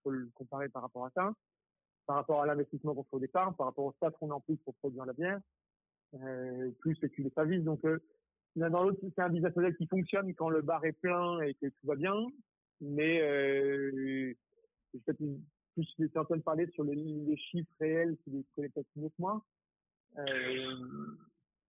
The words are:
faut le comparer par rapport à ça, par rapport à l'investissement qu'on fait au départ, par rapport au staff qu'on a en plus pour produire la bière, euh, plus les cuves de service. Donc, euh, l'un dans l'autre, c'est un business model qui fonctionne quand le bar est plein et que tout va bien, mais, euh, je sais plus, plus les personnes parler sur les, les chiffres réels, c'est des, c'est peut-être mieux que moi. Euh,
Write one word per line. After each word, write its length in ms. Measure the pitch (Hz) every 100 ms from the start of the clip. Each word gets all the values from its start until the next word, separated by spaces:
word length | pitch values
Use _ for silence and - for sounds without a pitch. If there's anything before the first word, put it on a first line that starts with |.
faut 80 | 143
le 180 | 135 120 -
comparer 340 | 127 139 139
par 120 | 131
rapport 240 | 123 123 127
à 60 |
ça, 220 | 180 190 220 _ _ _ _ _ _ -
par 100 | 143
rapport 260 | 143 151
à 40 | 147
l'investissement 480 | 147 143 147 151 135
qu'on 80 |
fait 120 | 139 135
au 40 |
départ, 360 | 131 180 185 180
par 120 | 131
rapport 180 | 131 139
au 80 |
staff 200 | - 165 156
qu'on 120 | 156
a 40 | 143
en 60 |
plus 160 | - 156
pour 180 | - 120
produire 300 | 143 127 131
la 80 |
bière, 260 | 127 175 202 - _ _ _ _ _ _ 135
euh, 560 | 131 127 127 127 127 123
plus 180 | 160 156
les 80 | 147
cuves 160 | - 135
de 60 |
service. 300 | - 156 185
Donc, 200 | 160 151 160
euh, 140 | 160 - _ _ _ _ -
l'un 140 | 170
dans 140 | 175
l'autre, 160 | 185 196
c'est 200 | 196 165
un 80 | 180
business 260 | 170 175 170
model 200 | 180 165
qui 120 | 160
fonctionne 460 | 190 - 196 190 170
quand 140 | 165
le 120 | 160
bar 220 | 151 160 160
est 80 |
plein 460 | - 180 175 175 175
et 120 | 151 135
que 120 | 139
tout 200 | - 135
va 80 | 143
bien, 200 | 175 208 240 285 - _ _ -
mais, 420 | 143 143 156 165
euh, 1120 | 151 143 139 139 139 139 139 135 135 135 131 120 _ _ _ _ _
je 60 | 135 -
sais 80 | -
plus, 200 | 151 143 151 _ _
plus 140 | - 160 -
les 120 | 156
personnes 340 | 160 151 165
parler 240 | 156 156 170
sur 100 | -
les, 120 | 151 143
les 420 | 156 151 147 151
chiffres 320 | - 175 165 -
réels, 360 | 156 160 170 156
c'est 80 | -
des, 140 | 139 135 -
c'est 160 | 143
peut-être 160 | 151 139 -
mieux 140 | 156
que 60 | -
moi. 240 | 180 214 - _ _ _ _ _ _ -
Euh, 560 | 143 131 127 131 131 131 127 143 147 147 - _ _ _